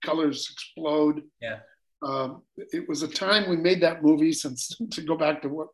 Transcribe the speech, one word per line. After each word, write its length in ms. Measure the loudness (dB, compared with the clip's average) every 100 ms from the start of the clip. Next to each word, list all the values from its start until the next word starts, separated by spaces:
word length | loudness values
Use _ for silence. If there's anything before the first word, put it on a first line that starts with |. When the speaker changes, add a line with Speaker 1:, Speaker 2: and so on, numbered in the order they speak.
Speaker 1:
colors 460 | -2 2 2 0 -8
explode. 720 | -12 -14 -6 0 4 4 2 -6 -12
Speaker 2:
Yeah. 160 | -10 -10 -14 _ _ -10
Speaker 1:
Um, 400 | -4 -4 -4 -8 _ -18
it 320 | -8 -8 -4
was 140 | -6
a 60 | -4
time 420 | -4 0 2 2
we 60 | 2
made 260 | 2 4
that 200 | 4 4
movie, 300 | 4 6 4
since 360 | 2 -4 -8 -10 -8
<laughs> 80 | -8
to 120 | -6
go 140 | -4 0
back 260 | 0 0
to 60 | -4
what, 180 | -6 -8